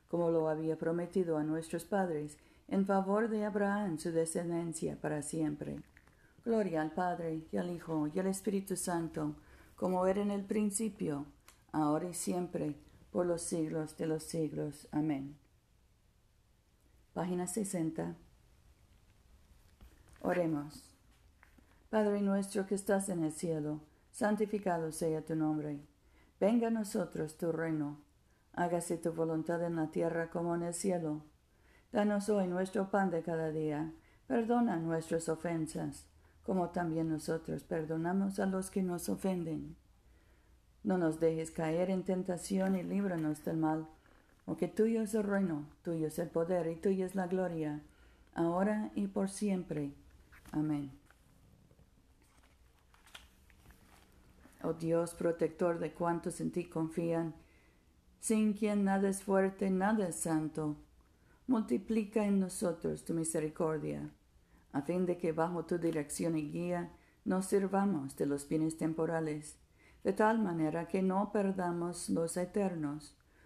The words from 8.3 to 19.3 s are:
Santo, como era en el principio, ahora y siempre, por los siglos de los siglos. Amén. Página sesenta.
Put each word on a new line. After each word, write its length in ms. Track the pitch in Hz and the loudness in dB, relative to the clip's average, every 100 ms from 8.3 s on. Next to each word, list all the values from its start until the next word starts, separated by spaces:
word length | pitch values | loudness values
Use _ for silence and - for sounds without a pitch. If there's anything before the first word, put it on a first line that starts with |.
| 190 - 196 196 180 | 0 0 -2 -2 -4
Santo, 580 | - 170 160 160 151 151 - - - - | -2 -2 -2 -2 -4 -6 -14 -20 -20 -4
como 300 | 185 185 185 | 0 2 4
era 160 | 196 | 2
en 100 | 202 | 0
el 140 | 202 196 | -2 -2
principio, 800 | 214 214 196 220 - 170 143 147 - - - _ | 0 0 0 -4 -2 -2 -2 -6 -14 -20 -20 _
ahora 360 | 151 151 151 180 | 0 2 2 0
y 60 | |
siempre, 640 | 170 - 180 170 165 151 143 - - - | -4 -2 -2 -2 -2 -4 -6 -12 -20 -4
por 140 | - 175 | 0 2
los 160 | 170 | 0
siglos 560 | - 175 156 160 156 - | 0 -2 0 -2 -4 -4
de 100 | 165 | -2
los 160 | 156 | -2
siglos. 640 | - 170 151 151 151 143 - | -2 -2 -2 -2 -6 -8 -4
Amén. 460 | 151 156 139 139 147 _ _ _ _ _ _ _ _ _ _ _ _ _ _ _ - _ | 0 0 0 -4 -12 _ _ _ _ _ _ _ _ _ _ _ _ _ _ _ -20 _
Página 340 | - 175 180 180 | -6 -2 -2 -2
sesenta. 680 | 226 196 180 160 160 165 170 - - - - - - - - - _ - | -4 -4 -2 -2 -2 -6 -8 -16 -20 -20 -20 -20 -20 -20 -20 -20 _ -20